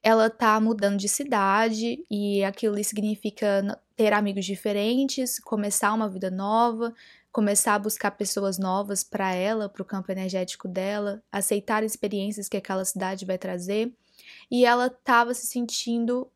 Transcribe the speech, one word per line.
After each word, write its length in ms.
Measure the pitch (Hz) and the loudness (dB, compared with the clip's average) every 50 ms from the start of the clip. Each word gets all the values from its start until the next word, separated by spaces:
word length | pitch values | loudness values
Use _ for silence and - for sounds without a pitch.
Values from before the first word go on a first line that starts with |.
| - | 6
Ela 280 | 220 226 226 220 220 | 6 6 6 6 4
tá 280 | 220 _ 240 220 214 220 | 2 _ 2 4 4 4
mudando 380 | 220 220 233 214 202 202 202 | 4 2 2 2 0 0 0
de 100 | 202 190 | 0 -2
cidade 960 | 202 - - 285 285 247 208 196 196 196 208 226 226 220 214 226 233 240 285 349 _ | -2 -4 -4 -2 0 0 2 2 4 4 4 2 2 0 -2 -2 -4 -4 -6 -6 _
e 340 | 214 208 202 202 202 202 196 | -4 -2 0 0 2 2 0
aquilo 300 | 190 196 - - 214 208 | 0 -2 -2 -2 -2 -2
ali 100 | 202 208 | -2 -4
significa 760 | - - 214 202 214 214 208 - 214 208 - 220 208 196 196 | -4 -4 -2 -2 -2 -4 -2 -4 -6 -4 -2 0 2 2 2
n-, 140 | 196 202 208 - _ _ _ | 0 -2 -4 -8 _ _ _
ter 180 | - 220 208 208 | 2 4 4 4
amigos 320 | 208 214 202 196 196 185 | 4 2 0 -2 -2 -4
diferentes, 920 | 185 202 180 - 214 208 202 202 220 247 262 277 269 - - 254 240 - | -4 -6 -4 -2 -2 0 0 2 2 2 2 2 0 0 -2 -4 -4 -4
começar 560 | - - - - 208 208 208 202 - - 208 214 | -8 -6 -4 -2 -2 -2 0 -2 0 0 2 0
uma 160 | 220 220 208 | 0 -2 -2
vida 220 | 185 185 190 185 | -4 -4 -6 -4
nova, 600 | 185 185 196 202 220 226 233 240 226 220 233 233 233 _ - - - _ _ _ | -4 -4 -2 0 2 4 4 2 2 -2 -4 -6 -6 _ -20 -20 -20 _ _ _
começar 440 | _ - 214 202 202 208 - 240 208 | _ 0 2 2 2 2 4 2 2
a 40 | 208 | 2
buscar 300 | 202 214 208 - - 202 | 2 -2 -4 -2 -2 -4
pessoas 480 | 202 _ 208 190 - 202 196 196 190 | -2 _ -4 -2 -2 -2 -2 -2 0
novas 460 | 185 196 185 185 196 202 202 202 185 - | 0 0 0 0 0 -2 -2 -4 -4 -4
pra 320 | _ - 202 196 190 185 | _ -4 -2 -2 0 0
ela, 340 | 180 185 208 226 220 214 196 | 0 0 0 0 -2 -4 -6
pro 160 | - - 190 | -6 -10 -8
campo 260 | - - 196 185 - | -6 -6 -6 -4 -4
energético 560 | 190 190 185 185 185 185 185 180 - - - | -4 -4 -4 -2 -2 -2 -4 -4 -6 -10 -10
dela, 540 | 190 180 185 185 196 208 208 208 202 202 214 _ _ | -6 -6 -4 -4 -2 -2 -2 -4 -4 -6 -8 _ _
aceitar 520 | - 202 196 - 214 208 202 - 220 214 220 | -6 -4 0 0 0 -2 0 0 0 0 0
experiências 680 | 220 - - - 202 202 202 196 208 208 214 196 - | -2 -4 -4 -4 -2 -2 -2 -2 -4 -4 -6 -6 -4
que 80 | - | -6
aquela 260 | 196 190 - 190 190 190 | -6 -4 -4 -4 -2 -2
cidade 420 | - - 185 190 185 196 190 196 | -2 -2 -2 -2 -2 -2 -4 -4
vai 120 | 185 185 | -4 -4
trazer. 560 | 180 - 185 185 180 175 185 202 214 226 247 247 _ _ _ _ - - - - - - _ | -4 -4 -6 -6 -6 -4 -2 -2 -2 -2 -2 -6 _ _ _ _ -20 -20 -20 -20 -20 -10 _
E 160 | 247 247 247 | 4 4 6
ela 240 | 240 240 240 247 254 | 6 6 4 2 0
tava 460 | 254 _ _ - 240 233 240 233 247 | -2 _ _ 4 4 4 4 4 0
se 100 | 240 - | -4 -4
sentindo 840 | - - 247 240 226 - - - 233 233 233 233 233 247 247 254 - _ | -4 -4 -4 -4 -4 -4 -6 -4 -2 -2 0 0 0 0 -2 -2 -6 _